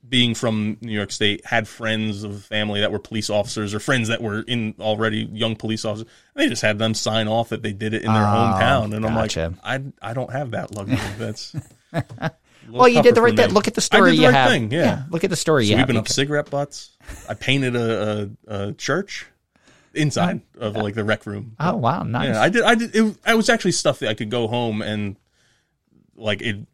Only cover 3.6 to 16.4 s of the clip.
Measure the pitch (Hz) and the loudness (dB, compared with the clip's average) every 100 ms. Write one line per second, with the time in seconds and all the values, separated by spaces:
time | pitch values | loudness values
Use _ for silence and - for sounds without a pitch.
3.6 | 104 107 - 131 110 113 113 104 - 123 | -4 -4 0 0 0 -2 -4 -6 -4 -4
4.6 | 110 107 107 107 110 110 110 107 113 110 | -4 -4 -4 -2 -2 -4 -6 -4 -4 -4
5.6 | 110 110 113 107 113 _ _ - 294 113 | -6 -6 -4 -8 -10 _ _ -2 -2 0
6.6 | 110 104 113 110 - 110 107 110 113 113 | 0 0 0 0 0 0 0 0 -2 -4
7.6 | 113 98 110 110 - 110 104 104 98 95 | -6 -6 -4 -4 0 2 4 4 2 0
8.6 | 117 135 107 107 110 113 110 - 82 90 | 0 0 0 -4 -2 -2 -2 -2 -4 -6
9.6 | - 131 139 - 101 120 127 127 143 110 | -6 -6 -8 -12 -10 -8 -6 -6 -6 -6
10.6 | - 117 101 113 101 101 113 110 - 156 | -8 -10 -4 -4 -4 -8 -8 -8 -10 -12
11.6 | - _ _ 170 - 113 160 - _ _ | -14 _ _ -8 -8 -8 -8 -10 _ _
12.6 | - 110 254 240 240 226 233 220 - 190 | -14 4 6 8 6 8 4 4 4 4
13.6 | 202 - - 208 180 160 156 135 127 156 | 2 -2 2 6 6 8 6 6 6 4
14.6 | 110 143 143 - 139 170 190 180 - 151 | 0 0 0 0 -4 -2 -2 -2 2 2
15.6 | 107 104 131 117 110 - 143 147 | 4 2 2 0 0 -2 0 -2